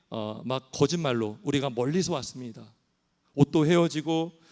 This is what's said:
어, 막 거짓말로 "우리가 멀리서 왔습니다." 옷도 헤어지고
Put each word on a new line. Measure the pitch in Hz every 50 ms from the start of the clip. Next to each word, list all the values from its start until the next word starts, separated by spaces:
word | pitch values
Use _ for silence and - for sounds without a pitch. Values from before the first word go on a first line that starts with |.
| _ -
어, | - 113 107 107 107 110 -
막 | 120 131 135 - _
거짓말로 | - - 147 135 160 175 160 139 120 117 113 104 107 - -
"우리가 | 143 143 143 131 139
멀리서 | 120 120 123 135 156 190 180 170 170
왔습니다." | 135 120 - - 131 127 117 110 123 113 110 _ _ _ _ _ _ _ _ _ _ _ _ -
옷도 | 143 139 - - 165 151
헤어지고 | 151 175 170 170 165 147 156 135 156 165 160 165 170 - _ _ _